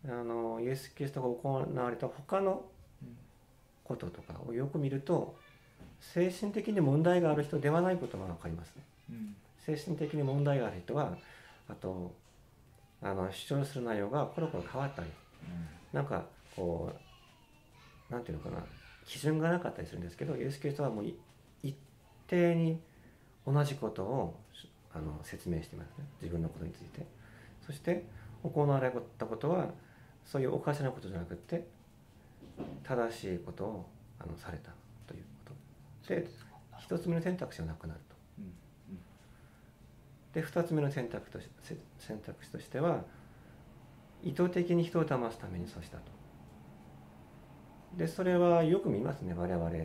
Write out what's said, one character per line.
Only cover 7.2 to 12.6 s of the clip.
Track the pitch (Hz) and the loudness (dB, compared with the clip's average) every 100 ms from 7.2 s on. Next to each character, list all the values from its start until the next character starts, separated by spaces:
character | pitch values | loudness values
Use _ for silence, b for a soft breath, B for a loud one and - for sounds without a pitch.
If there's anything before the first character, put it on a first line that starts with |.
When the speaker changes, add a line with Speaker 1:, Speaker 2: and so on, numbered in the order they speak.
Speaker 1:
が | 170 | 8
あ | |
る | 151 | 4
人 | 143 156 | 4 2
で | 139 | 4
は | 160 | 6
な | 180 | 4
い | 180 | 2
こ | 123 | 0
と | 95 | -4
が | |
わ | 95 | -4
か | 85 87 | -6 -4
り | |
ま | 82 | -6
す | 82 | -8
ね。 | 131 139 - - | -16 -20 -20 -14
Speaker 2:
う | |
ん。 | 117 107 101 - - | -10 -8 -10 -18 -12
Speaker 1:
精 | - 151 | -4 -4
神 | - 156 | -2 -2
的 | 151 | 0
に | 151 | 2
問 | 139 139 | 2 4
題 | 143 139 | 4 4
が | 113 | 2
あ | |
る | 92 | -2
人 | - | -2
は、 | 139 127 - B B B B - | 0 0 -4 B B B B -14
あ | |
と、 | 98 - 92 87 - - - - - | -8 -6 -4 -6 -10 -20 -20 -20 -20